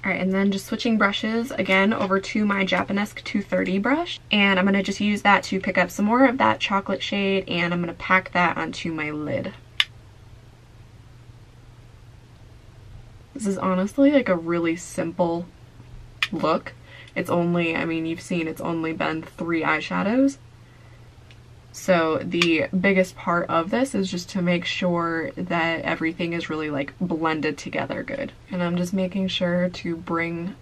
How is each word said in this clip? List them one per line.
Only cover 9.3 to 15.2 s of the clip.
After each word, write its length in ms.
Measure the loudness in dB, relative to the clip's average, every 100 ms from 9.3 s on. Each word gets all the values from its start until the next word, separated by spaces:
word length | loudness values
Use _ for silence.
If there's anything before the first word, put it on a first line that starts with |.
| -4 -4 -10 -20 -4 -4 -4 -20 -20 -20 -20 -20 -20 -20 -20 -20 -20 -20 -20 -20 -20 -20 -20 -20 -20 -20 -20 -20 -20 -20 -20 -20 -20 -20 -20 -20 -20 -20 -20 -16
This 120 | -4 -2
is 120 | 0
honestly, 540 | 0 0 0 4 6
like, 180 | 6 4
a 60 | 0
really 420 | 0 0 0 -2
simple 680 | -6 -6 -4 0